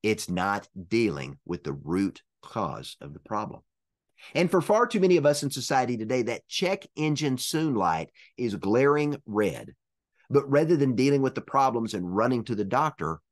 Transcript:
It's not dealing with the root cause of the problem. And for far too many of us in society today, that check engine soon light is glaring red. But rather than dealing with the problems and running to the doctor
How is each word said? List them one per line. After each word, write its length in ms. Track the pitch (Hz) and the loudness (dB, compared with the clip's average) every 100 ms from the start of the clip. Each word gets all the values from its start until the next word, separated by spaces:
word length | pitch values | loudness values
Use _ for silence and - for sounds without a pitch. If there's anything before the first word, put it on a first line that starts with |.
It's 260 | 107 107 - | 0 -2 -2
not 380 | 90 95 101 - 95 87 | -2 0 -2 -6 -16 -2
dealing 520 | 113 110 73 65 69 - | 2 2 0 -8 -12 -8
with 180 | 87 | -8
the 100 | 76 | -6
root 480 | 71 71 90 98 - _ _ | -8 -2 0 -2 -4 _ _
cause 540 | - 113 87 62 - - | -10 -6 -6 -6 -14 -16
of 120 | - | -18
the 60 | 73 | -18
problem. 420 | - 107 107 - _ _ _ _ _ _ - 147 | -8 -6 -6 -12 _ _ _ _ _ _ -6 -2
And 140 | 175 | 2
for 120 | 185 | 2
far 260 | - 214 233 | 4 2 4
too 140 | 214 | 2
many 160 | 185 170 | 4 6
of 80 | 143 | 4
us 180 | 143 | 2
in 60 | 143 | -2
society 480 | 135 - 135 123 120 | -6 0 0 0 -4
today, 240 | 110 127 | -2 -2
that 240 | 113 113 _ | -2 -6 _
check 380 | - 185 196 - - | -4 -2 -2 -8 -4
engine 420 | 156 143 147 127 | -2 0 0 -2
soon 380 | - 156 156 113 | -2 -2 0 2
light 340 | 87 82 80 _ - - | 0 0 -4 _ -20 -6
is 180 | 120 95 | -4 -2
glaring 600 | 98 117 139 147 147 143 - | 0 4 4 2 0 -4 -4
red. 460 | 104 101 76 - _ _ _ _ _ _ | 0 0 -2 -14 _ _ _ _ _ _
But 200 | 139 135 | 0 4
rather 280 | 143 160 165 | 2 4 2
than 180 | 135 123 | 2 2
dealing 260 | 135 143 | 2 4
with 140 | 131 131 | 2 -2
the 60 | |
problems 520 | - 135 135 117 110 | -2 2 2 0 -4
and 220 | 101 90 95 | -6 -2 0
running 300 | 117 123 104 | 2 0 -2
to 100 | 107 | -4
the 80 | |
doctor 560 | 95 123 151 - 80 82 _ | 0 0 0 -4 -6 -6 _